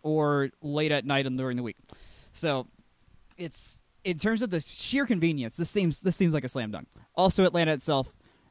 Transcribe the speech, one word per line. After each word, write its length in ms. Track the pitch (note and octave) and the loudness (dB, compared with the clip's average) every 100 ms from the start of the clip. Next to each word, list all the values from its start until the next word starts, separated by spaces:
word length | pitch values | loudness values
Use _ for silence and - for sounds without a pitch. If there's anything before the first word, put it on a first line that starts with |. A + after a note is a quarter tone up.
or 480 | D#3 D#3 D3 C#3+ C#3 - | -2 2 2 2 0 -6
late 280 | D3+ D3 D3+ | -6 -2 0
at 140 | D3 | 0
night 220 | C3 C#3 C3+ | 0 0 0
and 120 | B2+ | -2
during 180 | C3 B2 | -2 -4
the 60 | |
week. 140 | A#2+ - - - - - - | -4 -8 -18 -20 -20 -20 -18
So 340 | - E3 C3+ - _ _ _ _ - - - | -6 -2 -2 -4 _ _ _ _ -20 -20 -14
it's, 440 | E3+ - - - _ _ | -12 -10 -14 -16 _ _
in 160 | G3 E3 | -6 -2
terms 240 | G#3+ A3+ | 0 0
of 80 | A#3 | 0
the 100 | F3 | -2
sheer 460 | - - - C4+ C4+ | -4 -8 -2 0 2
convenience, 500 | G3+ E3+ D3+ A2+ - | 2 2 0 -4 -4
this 140 | E3+ | -2
seems, 300 | G#3 F3+ C#3+ | 0 0 0
this 160 | F#3 E3+ | 0 2
seems 180 | F3+ | 2
like 100 | D3+ | 2
a 40 | C3 | -2
slam 240 | C3+ A2 | -4 -6
dunk. 160 | G#2 - - - | -8 -14 -20 -6
Also, 300 | - F#3+ F#3+ | 2 4 6
Atlanta 280 | F#3 E3+ D#3+ | 4 4 2
itself, 440 | D3+ - C#3 C3 - _ _ _ | 0 0 0 -2 -8 _ _ _